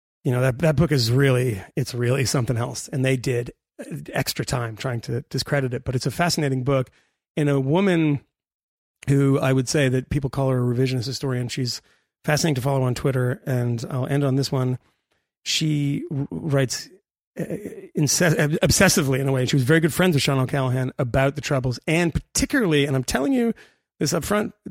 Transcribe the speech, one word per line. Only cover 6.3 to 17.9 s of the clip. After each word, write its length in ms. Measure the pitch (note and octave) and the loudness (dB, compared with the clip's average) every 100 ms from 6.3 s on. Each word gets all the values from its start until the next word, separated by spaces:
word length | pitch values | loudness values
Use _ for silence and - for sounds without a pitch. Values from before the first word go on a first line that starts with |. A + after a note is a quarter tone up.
| - C#3+ C3 | 0 0 0
book. 260 | B2+ C3+ B2+ _ _ _ _ - | 0 0 -2 _ _ _ _ -2
And 120 | D3 | 0
a 100 | C#3 | 2
woman 600 | C3+ E3+ G3 E3+ D#3 C#3+ - _ _ _ _ _ _ _ - | 2 2 2 2 2 0 -4 _ _ _ _ _ _ _ 2
who 300 | C#3 C#3 C3+ | 4 4 4
I 140 | C3 | 2
would 160 | C3 B2 | 2 2
say 200 | D#3 C3 | 0 2
that 180 | C3 C3 | 0 -2
people 220 | D3 C3+ | -4 -2
call 180 | - C3+ | -2 0
her 80 | B2+ | 0
a 160 | B2 | 0
revisionist 320 | A#2+ C3 B2+ A#2 | 2 0 0 -4
historian, 420 | B2 C#3 B2 B2 | -6 -4 -4 -4
she's 340 | - B2 - - _ _ _ | -4 -6 -6 -14 _ _ _
fascinating 300 | - D3+ D#3+ | -2 0 2
to 60 | B2+ | 0
follow 200 | C3 C3+ | 0 0
on 100 | B2+ | 0
Twitter, 480 | B2+ C#3+ B2+ B2 E3 | 0 0 0 0 -2
and 400 | - B2+ A#2+ A#2 C3 | -2 -2 0 -2 -4
I'll 160 | C3+ B2+ | -4 -2
end 180 | C#3 | 0
on 120 | C#3 C3 | 2 0
this 140 | C3+ | 0
one. 280 | C3+ B2+ B2+ _ _ _ _ _ _ | -2 -2 -4 _ _ _ _ _ _
She 640 | - - D#3 D3 C#3+ C#3+ E4+ | -4 -2 0 0 0 -2 -4
w-, 180 | C#3 C#3+ | -6 -6
writes, 580 | E3 D#3+ C#3 C3 - - - _ _ _ - | -6 0 0 0 -4 -10 -20 _ _ _ -10
uh, 60 | - - G3 - - | -8 -8 -10 -14 -6